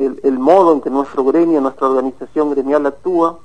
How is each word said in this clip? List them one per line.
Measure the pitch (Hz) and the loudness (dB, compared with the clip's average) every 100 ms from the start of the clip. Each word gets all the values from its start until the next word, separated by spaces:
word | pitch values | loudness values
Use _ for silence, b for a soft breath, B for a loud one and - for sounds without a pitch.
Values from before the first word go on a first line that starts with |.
el, | 135 - | -4 -2
el | 139 131 | -2 0
modo | 135 190 170 | 4 4 4
en | 147 | 2
que | 120 | 0
nuestro | 135 135 - 135 | -4 -4 -2 0
gremio, | 156 170 156 | 2 2 2
nuestra | 135 - 135 | -2 -2 -2
organización | 131 131 127 - 156 147 | 0 -2 -8 -8 -4 -2
gremial | 139 135 147 143 | -2 0 0 -2
actúa. | - 185 175 165 170 | -4 -4 -2 -2 -4